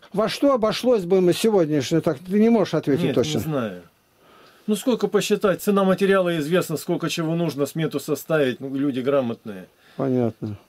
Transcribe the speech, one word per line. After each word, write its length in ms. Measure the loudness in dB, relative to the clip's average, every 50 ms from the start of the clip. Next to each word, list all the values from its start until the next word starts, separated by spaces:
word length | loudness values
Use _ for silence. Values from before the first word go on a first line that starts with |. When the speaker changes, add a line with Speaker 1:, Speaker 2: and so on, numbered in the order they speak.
| -8 _ -4
Speaker 1:
во 160 | -2 -2 -2
что 240 | -2 0 2 2 2
обошлось 500 | 2 0 -2 -2 0 0 2 2 2 2
бы 160 | 2 2 4
мы 140 | 4 4 2
сегодняшнее, 640 | 2 2 2 4 2 2 2 0 -2 0 0 -2 0
так 200 | 0 0 -2 -4
ты 200 | -4 -2 2 4
не 100 | 4 6
можешь 240 | 4 4 2 0 -2
ответить 280 | -2 0 0 0 2 0
Speaker 2:
Нет, 120 | 2 2
Speaker 1:
точно? 220 | 0 0 0 -2 -2
Speaker 2:
не 40 | -2
знаю. 380 | -2 -2 -4 -4 -4 -8 -10 -16 -20 _ _ _ _ _ _ _ _ -20 -20 -20 -20 _ _ _
Ну, 120 | -4 -4
сколько 320 | -2 0 -2 0 0 0 0
посчитать? 520 | 0 0 2 0 0 2 2 0 0 0
Цена 220 | 0 0 2 2 2
материала 560 | 2 2 2 2 2 2 2 2 0 -2 -2
известна, 380 | -2 0 0 0 0 -2 -6
сколько 320 | -6 -4 -4 -4 -2 -2 -4
чего 260 | -4 -4 -2 -2 -2
нужно, 300 | -2 -2 -2 -2 -4 -4
смету 340 | -4 -2 -4 -4 -4 -4 -6
составить, 640 | -6 -6 -6 -6 -2 -2 0 2 2 0 -2 -4
ну, 120 | -8 -6 -4
люди 280 | -2 -2 -2 -2 -2
грамотные. 680 | -2 0 0 0 0 -2 -6 -8 -10 -14 -14 -14 -16 -18 _ _ _ _ -8
Speaker 1:
Понятно. 600 | -6 -2 0 0 2 0 0 -2 -6 -8 -10 -10 -12 _